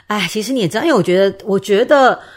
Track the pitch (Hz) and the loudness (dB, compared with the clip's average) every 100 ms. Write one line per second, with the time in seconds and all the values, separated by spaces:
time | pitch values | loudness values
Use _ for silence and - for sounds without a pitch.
0 | - 208 170 214 208 262 170 214 320 247 | -8 -6 -6 -6 -6 -4 -2 -2 0 0
1 | 180 180 196 190 220 196 196 202 240 294 | 2 2 0 -2 -4 -4 0 0 2 4
2 | 254 180 - | 4 2 -8